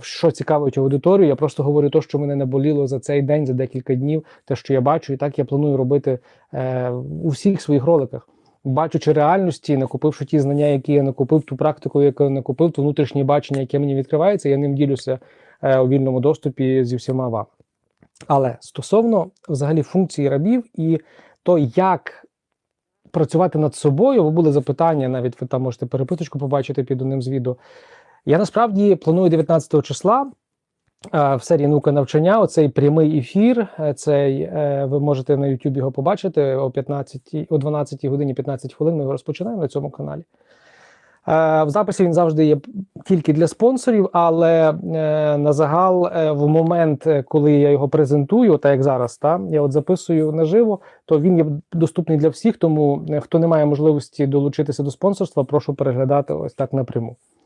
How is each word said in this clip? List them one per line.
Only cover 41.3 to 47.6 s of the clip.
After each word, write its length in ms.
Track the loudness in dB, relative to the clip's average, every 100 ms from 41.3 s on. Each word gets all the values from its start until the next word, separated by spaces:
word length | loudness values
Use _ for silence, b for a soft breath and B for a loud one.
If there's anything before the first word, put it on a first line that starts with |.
| 0 2 2
в 60 | 2
записі 340 | 0 -2 0
він 100 | 2
завжди 320 | 2 2 2 2
є 120 | 2 -2 -14 -14 -16 -2
тільки 280 | 0 2
для 140 | 2 0
спонсорів, 600 | 2 2 2 2 2 2
але, 560 | 2 2 4 4 4 4
е, 40 | 0 -4 -4 -2 0 0 2
на 160 | 2
загал, 520 | 2 2 2 2 2 0
е, 240 | 0 0
в 160 | 2 2
момент, 600 | 4 2 2 2 0 0
е, 160 | 0
коли 300 | 0 2 4
я 160 | 4